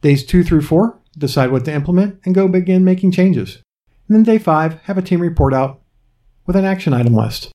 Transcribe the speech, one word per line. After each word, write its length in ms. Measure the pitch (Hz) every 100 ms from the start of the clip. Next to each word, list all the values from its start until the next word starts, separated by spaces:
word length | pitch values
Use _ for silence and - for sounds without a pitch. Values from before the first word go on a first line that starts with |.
Days 240 | 151 143
two 180 | - 180
through 200 | 175 160
four, 360 | 151 160 226 - _ -
decide 340 | 143 139 127
what 120 | 131 131
to 60 |
implement 480 | 151 147 180 202 190
and 100 | 190
go 140 | 185 190
begin 360 | 180 185 185
making 280 | 185 185 190
changes. 500 | 180 185 147 95 - _ _ _ _ _
And 80 | 214
then 60 |
day 160 | 220 220
five, 420 | 214 156 160 160
have 160 | - 190
a 40 |
team 180 | 185 175
report 320 | 175 165 135
out 280 | 131 135 - _ _ _ _ _ _ -
with 100 | 185
an 80 |
action 280 | 190 190 170
item 220 | 127 120
list. 380 | 113 113 - -